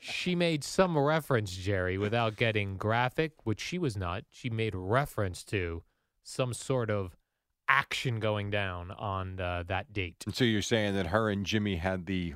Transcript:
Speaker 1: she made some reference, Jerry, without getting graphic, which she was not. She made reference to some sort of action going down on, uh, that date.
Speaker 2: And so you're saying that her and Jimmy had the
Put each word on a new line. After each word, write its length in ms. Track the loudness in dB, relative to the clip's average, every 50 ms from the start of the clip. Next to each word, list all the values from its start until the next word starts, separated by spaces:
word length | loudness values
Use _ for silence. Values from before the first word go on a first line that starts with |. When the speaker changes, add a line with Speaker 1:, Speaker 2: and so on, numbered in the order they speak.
Speaker 1:
she 340 | -12 -8 -8 -4 -2 0 2
made 280 | 2 2 2 2 0 -2
some 320 | 0 2 4 4 4 4 4
reference, 520 | 4 4 4 2 2 2 0 0 0 -2
Jerry, 440 | -6 -4 -2 0 0 2 2 0 0 0
without 380 | 0 2 2 2 2 0 0
getting 400 | 0 0 2 2 0 0 -2 -4
graphic, 560 | -2 0 2 2 2 2 2 2 0 -2 -2 -4 -6 -4
which 160 | -4 -2 -2
she 180 | -4 -6 -4 -2
was 180 | -2 -2 -2
not. 280 | -2 -4 -4 -4 -6 -8 _
She 200 | _ -10 -8 -6
made 240 | -2 -2 -2 -2 -2
reference 680 | -4 -2 2 2 2 2 0 -2 -2 -2 -2 -4 -8 -8
to 380 | -4 -2 -2 -2 -2 -4 -8 -10 _ _ _ _ _ _ _
some 300 | _ -10 -4 -2 -2 -2 -2
sort 360 | -6 -4 -2 0 0 0 0
of 260 | 0 -2 -2 -6 -10 _ _ _ _ _ _ _ _ _ _ 4
action 520 | 4 4 4 0 -4 -4 -2 -2 -2 0
going 300 | 0 0 0 0 0 0
down 400 | 0 0 0 -2 -4 -6 -8 -10
on, 480 | -10 -6 -4 -4 -2 -2 -4 -6 -6 -4
uh, 240 | -4 -2 -2 -4 -2
that 260 | -2 -4 -4 -4 -4
date. 300 | -6 -6 -6 -6 -8 _ -8
Speaker 2:
And 80 | -6 0
so 100 | 2 4
you're 180 | 4 4 2
saying 320 | 2 2 2 2 4 2 2
that 140 | 0 0 2
her 220 | 2 4 4 4
and 140 | 2 0 0
Jimmy 300 | 0 0 2 2 2 0
had 300 | 0 0 0 -2 -2 -2
the 280 | -2 -2 -2 -2 -4 -6